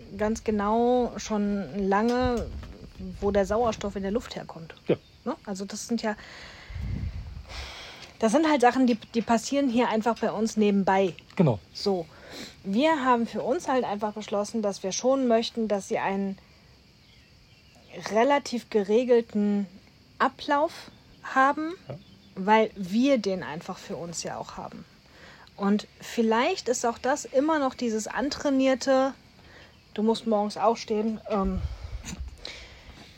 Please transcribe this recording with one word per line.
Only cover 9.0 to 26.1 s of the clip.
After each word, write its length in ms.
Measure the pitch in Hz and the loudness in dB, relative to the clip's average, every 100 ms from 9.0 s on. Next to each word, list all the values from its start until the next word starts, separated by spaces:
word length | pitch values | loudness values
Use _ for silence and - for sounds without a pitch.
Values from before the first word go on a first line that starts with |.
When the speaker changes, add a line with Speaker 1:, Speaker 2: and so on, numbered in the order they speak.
| - | -2
Speaker 1:
die 80 | 233 | -4
passieren 460 | 214 226 - 277 285 | 2 0 2 0 2
hier 200 | 226 - | 2 2
einfach 280 | 220 226 220 | 2 0 0
bei 100 | 214 | -2
uns 260 | 165 220 214 | 0 -2 2
nebenbei. 580 | 208 202 196 190 196 - - | 4 4 4 4 2 0 -12
Speaker 2:
Genau. 240 | - 160 104 - | 2 4 4 -4
Speaker 1:
So. 340 | - 208 185 160 - - - - - | -6 -2 -2 -4 -14 -18 -16 -16 -12
Wir 420 | - 202 311 320 | -4 2 4 4
haben 220 | 254 240 233 | 4 2 2
für 160 | 214 | -2
uns 240 | 165 330 330 | -2 -2 0
halt 180 | 262 | 0
einfach 280 | 170 208 214 | 0 -2 -4
beschlossen, 500 | 208 202 202 208 226 | -6 -4 -2 -2 -2
dass 200 | 208 190 | -4 -4
wir 80 | 190 | -4
schon 340 | 180 254 269 247 | -2 2 2 4
möchten, 400 | 226 226 - 220 | 2 2 -4 -2
dass 220 | 202 - | -2 -2
sie 100 | 190 | -2
einen 400 | 151 196 196 190 - - - - - _ _ - - - - - - - - - 160 | -2 -2 -4 -6 -14 -20 -20 -20 -20 _ _ -20 -20 -20 -20 -20 -20 -20 -20 -14 -2
relativ 580 | 202 254 285 - 240 - | 2 4 4 0 -6 0
geregelten 960 | 214 196 214 254 240 233 208 208 202 190 190 - - - - | 0 4 4 6 4 4 0 2 2 -2 -8 -20 -20 -20 -2
Ablauf 720 | 247 - - 285 311 - - - - - | -2 -2 0 2 2 -2 -18 -20 -20 -18
haben, 480 | - 262 262 285 311 381 - | -2 4 4 2 -4 -8 -12
Speaker 2:
Ja. 60 | 160 - - - - | -14 -14 -20 -18 -6
Speaker 1:
weil 340 | 190 220 220 190 | 4 6 4 0
wir 420 | 180 208 269 269 | -2 2 4 2
den 240 | 202 185 | 2 -4
einfach 360 | 127 156 - 180 | -4 -8 -10 -12
für 180 | - 147 | -10 -10
uns 260 | 170 160 | -8 -8
ja 140 | 175 110 | -8 -8
auch 200 | - - | -10 -12
haben. 280 | - - - - _ - - - - - | -12 -14 -18 -20 _ -20 -20 -20 -20 -4
Und 300 | 196 208 - - | 0 0 0 -14
vielleicht 680 | - | -8